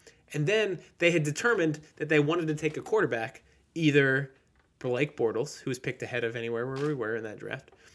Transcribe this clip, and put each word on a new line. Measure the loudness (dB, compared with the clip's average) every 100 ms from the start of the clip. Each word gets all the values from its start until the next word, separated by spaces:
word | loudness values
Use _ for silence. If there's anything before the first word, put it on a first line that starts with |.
| -20 _ -8
And | -2 2
then | 2 0 -4 -10 2
they | 4
had | 4
determined | 0 0 0 2 0 -2 -10 -10
that | 2
they | 4
wanted | 4 2 0
to |
take | -2 -4 -4
a |
quarterback, | 0 2 2 0 -4 -10 _ _ _
either | 0 4 6 6 2 -2 _ _ _ _ -8
Blake | -4 -2 -2 0
Bortles, | 0 0 -4 -6
who | -8
was | -6
picked | -8 -8
ahead | -8 -4
of | -4
anywhere | -4 -6 -4
where | -4 -4 -4
we |
were | -4 -4 -6
in |
that | -8 -10
draft, | -10 -12 -14 -20 -20